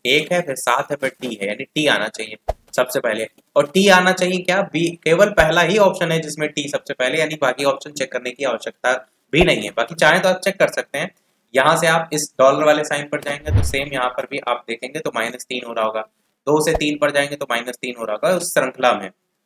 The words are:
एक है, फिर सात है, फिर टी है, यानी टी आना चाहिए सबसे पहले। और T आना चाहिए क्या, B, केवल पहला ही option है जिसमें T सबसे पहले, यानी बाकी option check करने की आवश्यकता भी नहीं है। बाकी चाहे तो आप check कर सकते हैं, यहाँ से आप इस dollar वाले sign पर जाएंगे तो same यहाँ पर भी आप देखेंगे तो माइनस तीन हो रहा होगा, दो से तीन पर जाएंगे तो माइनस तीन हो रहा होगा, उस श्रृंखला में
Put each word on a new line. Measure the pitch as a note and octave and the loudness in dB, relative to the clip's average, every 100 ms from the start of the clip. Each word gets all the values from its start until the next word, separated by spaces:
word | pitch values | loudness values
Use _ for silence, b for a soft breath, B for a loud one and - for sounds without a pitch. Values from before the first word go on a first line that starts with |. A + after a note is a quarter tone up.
| A#2+ | 0
एक | D3 D#3 | 2 2
है, | F3 | -2
फिर | D3 C3 | -2 -4
सात | - B2+ C#3+ | 0 0 -2
है, | C#3+ | -4
फिर | C3+ | -6
टी | - B2+ | -6 -8
है, | G#2+ G2 | -6 -6
यानी | G#2+ C3+ | -6 -6
टी | D#3 D3 | 0 2
आना | G#2+ G#2+ | 2 0
चाहिए | - A2 A2 - - _ | -6 -12 -10 -10 -12 _
सबसे | - B2 C#3 | -2 -2 -2
पहले। | A#2+ A2 A2 - _ - | -2 -2 -6 -12 _ 0
और | - | 2
T | F#3+ G3 | 4 6
आना | F#3 F#3 | 6 4
चाहिए | F#3 F3+ F#3 | 2 0 -2
क्या, | F3+ F#3 | 0 -2
B, | F3+ D#3 E3+ E3+ | -2 -2 -2 -2
केवल | D#3+ F3 G#3 | 2 4 4
पहला | G3 D#3 E3 | 4 4 4
ही | E3 G#3 | 2 4
option | F#3+ D#3+ E3 | 4 4 0
है | E3 | -2
जिसमें | D3+ - D3+ | -4 -6 -4
T | - C#3+ | -4 -6
सबसे | C#3 - | -6 -6
पहले, | C#3 B2+ D#3 | -4 -2 0
यानी | D#3 D#3 | -2 0
बाकी | C3 B2 C#3 | -2 0 0
option | C3+ D3+ | -2 -6
check | D3 B2+ | -6 -6
करने | B2 B2 | -4 -6
की | B2 C3+ | -4 -2
आवश्यकता | A2+ - - B2 B2+ - _ _ | -2 -6 -4 0 0 -4 _ _
भी | D3 | 2
नहीं | F3 A#2 | 4 2
है। | G#2 | -2
बाकी | A2+ A#2+ E3 | -4 -4 2
चाहे | D#3 F3+ | 4 4
तो | F#3 | 2
आप | F#3 | 0
check | - - | -2 0
कर | D3+ | 0
सकते | - - C#3+ | 0 -6 -6
हैं, | F3+ - _ _ _ | -8 -10 _ _ _
यहाँ | B2 C#3+ E3 | 2 4 4
से | E3 | 2
आप | E3 E3 | 0 0
इस | D3+ - - | -4 -4 2
dollar | C3 D3 D3+ | 4 6 4
वाले | D3+ D3+ | 2 0
sign | C#3+ D3 | -6 -4
पर | D3 | -8
जाएंगे | C#3+ C#3+ D#3 | -6 -8 0
तो | - - | 2 2
same | C3+ C#3+ | -2 -4
यहाँ | C3+ B2 | -4 -4
पर | C3+ C3 | -4 -6
भी | C#3 B2 | -6 -4
आप | A#2+ - | -4 -6
देखेंगे | A#2 C3 - | -10 -8 -8
तो | - A#2+ | -6 -4
माइनस | A#2 A#2+ - | -4 -6 -10
तीन | B2 A#2+ | -8 -6
हो | |
रहा | A2+ A2 | -4 -2
होगा, | A2 - _ _ _ - | -4 -8 _ _ _ 0
दो | D3+ | 2
से | D3+ D#3 | 2 0
तीन | D3+ D3 | -2 0
पर | D3 | 0
जाएंगे | C#3+ C#3+ C#3+ | 0 -2 -4
तो | C#3 | -4
माइनस | A#2 B2 A#2+ | -4 -4 -10
तीन | B2+ B2 | -10 -8
हो | A2 | -8
रहा | G#2+ | -2
होगा, | D#3+ F3+ | 0 0
उस | F3 | -2
श्रृंखला | D3+ C3 C3 B2+ | -2 -2 2 2
में | G#2+ F#2+ - _ _ | 2 -4 -16 _ _